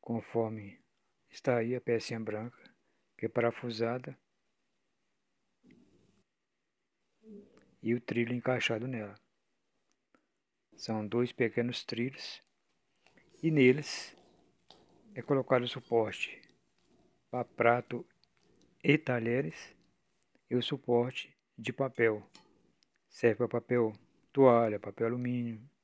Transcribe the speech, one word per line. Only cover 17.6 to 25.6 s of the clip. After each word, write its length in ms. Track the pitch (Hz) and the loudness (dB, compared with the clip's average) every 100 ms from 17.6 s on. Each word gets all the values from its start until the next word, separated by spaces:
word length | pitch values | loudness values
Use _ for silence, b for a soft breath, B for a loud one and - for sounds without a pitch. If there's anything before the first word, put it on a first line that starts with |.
| 117 120 - 120 - _ _ _ _ _ _ _ | 4 4 0 -10 -10 _ _ _ _ _ _ _
e 140 | 147 151 | 2 2
talheres 760 | 151 123 113 120 156 - - _ _ _ _ _ _ _ _ | 2 -4 -2 -2 -4 -10 -20 _ _ _ _ _ _ _ _
e 60 | 123 | -2
o 40 | |
suporte 720 | 123 139 - 120 120 - - _ _ - | -2 -6 0 2 2 -6 -14 _ _ -10
de 140 | 113 | -10
papel. 580 | 117 135 - 113 107 - - _ _ _ _ _ _ _ | -4 -4 2 2 2 -8 -20 _ _ _ _ _ _ _
Serve 300 | - 117 107 | 2 2 2
pra 100 | 120 | -2
papel 460 | 120 - 123 110 107 _ _ _ | -2 0 2 2 -2 _ _ _
toalha, 480 | - 135 117 117 104 | 6 8 8 4 -2
papel 260 | - - 113 | -8 -4 -4
alumínio. 580 | 123 123 123 117 110 | -2 -4 -4 -4 -8